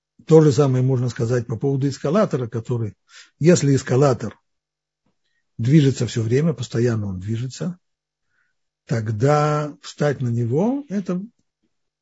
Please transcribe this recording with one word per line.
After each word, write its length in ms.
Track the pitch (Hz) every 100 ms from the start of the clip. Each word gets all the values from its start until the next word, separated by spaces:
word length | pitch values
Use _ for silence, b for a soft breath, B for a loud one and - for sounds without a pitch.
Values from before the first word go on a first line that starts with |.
| _ _ -
то 160 | 160
же 100 | 151
самое 320 | 135 143 127
можно 260 | 127 127 123
сказать 380 | - 117 123 113
по 100 | 113
поводу 300 | 139 139 139
эскалатора, 600 | 131 143 196 196 139 117
который, 480 | 117 - 120 110 - _ B B B
если 360 | 151 175 143 131
эскалатор 600 | - 127 143 117 - - _ _ _ _ _ _ _ _ _ _ _ -
движется 500 | 120 156 135 127 117
все 160 | 123
время, 300 | 110 127 165
постоянно 540 | 135 120 113 120 110 101
он 120 | 92
движется, 600 | 101 113 131 - 160 180 _ _ _ _ _ _ _ _ _ _ -
тогда 920 | 117 110 107 139 147 151 151 147 -
встать 400 | - - 147 139
на 80 | 123
него — 560 | 117 117 139 220 277 285
это 320 | 202 180 180 220 _ _ _ _ _ _ _